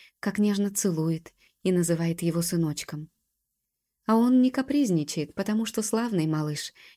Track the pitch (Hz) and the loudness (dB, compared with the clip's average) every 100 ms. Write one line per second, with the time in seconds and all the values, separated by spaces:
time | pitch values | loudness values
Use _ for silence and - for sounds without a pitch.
0 | - _ 202 196 208 202 202 202 196 160 | -20 _ -4 0 0 2 -2 -2 -2 0
1 | 160 160 - - _ _ 190 180 170 165 | 0 -2 -6 -20 _ _ 0 2 2 0
2 | 170 170 170 165 170 170 160 147 - 151 | 0 -2 -2 -2 -2 0 0 -2 -8 -12
3 | 156 _ _ _ _ _ _ _ _ _ | -14 _ _ _ _ _ _ _ _ _
4 | - 226 240 254 254 262 262 285 247 170 | 0 4 6 6 4 2 0 0 2 2
5 | 147 - 147 - 196 214 220 - 214 220 | 0 -4 -6 -4 -2 -2 -2 -4 -2 -2
6 | 240 190 156 156 151 147 - - - | 0 0 0 0 -2 -6 -10 -16 -20